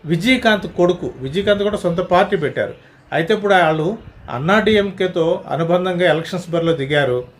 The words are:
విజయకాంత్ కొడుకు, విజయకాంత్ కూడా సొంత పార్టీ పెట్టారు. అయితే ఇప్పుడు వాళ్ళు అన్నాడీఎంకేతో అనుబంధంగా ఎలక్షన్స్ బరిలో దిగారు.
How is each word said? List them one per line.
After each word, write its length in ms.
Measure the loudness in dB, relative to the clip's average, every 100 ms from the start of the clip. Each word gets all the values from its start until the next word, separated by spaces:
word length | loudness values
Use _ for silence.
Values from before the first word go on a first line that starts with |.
విజయకాంత్ 600 | -2 -2 2 2 2 0 -2
కొడుకు, 460 | 0 0 0 -6 -8
విజయకాంత్ 460 | -6 -2 0 0
కూడా 140 | 0 -2
సొంత 240 | -2 -2
పార్టీ 360 | 2 2 2 0
పెట్టారు. 380 | -2 -2 -6 -6 -20 -20 -6
అయితే 220 | -4 0
ఇప్పుడు 200 | 0 4
వాళ్ళు 440 | 4 4 2 -2 -4 -12 -20 -10
అన్నాడీఎంకేతో 1120 | -4 2 2 4 2 0 -2 -4 0 0 -2 -4
అనుబంధంగా 640 | -4 0 0 0 0 2
ఎలక్షన్స్ 400 | 2 -2 -8 -4
బరిలో 220 | -2 0
దిగారు. 520 | -2 0 0 0 -2 -6